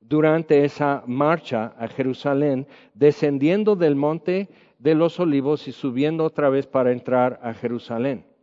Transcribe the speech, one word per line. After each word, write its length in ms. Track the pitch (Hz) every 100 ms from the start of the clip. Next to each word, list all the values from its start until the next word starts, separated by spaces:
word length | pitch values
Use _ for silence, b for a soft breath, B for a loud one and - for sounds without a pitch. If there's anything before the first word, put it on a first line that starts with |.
durante 640 | 113 151 156 160 156 147
esa 380 | 143 - 147 139 123
marcha 680 | 123 147 165 - 117 113 -
a 100 | 117
Jerusalén, 760 | - 131 123 143 139 147 131 135 B B
descendiendo 840 | 104 147 143 151 139 143 196 214 202
del 200 | 165 143
monte 520 | 147 160 - 185 196 b b b
de 160 | 127
los 240 | 156 165 160
olivos 480 | 175 143 135 147 -
y 40 |
subiendo 520 | 123 143 120 147 160
otra 260 | 156 156 147
vez 160 | 135 135
para 260 | 131 127
entrar 480 | 123 120 127 127 123
a 120 | 117
Jerusalén. 720 | 107 120 120 - 117 131 120 - _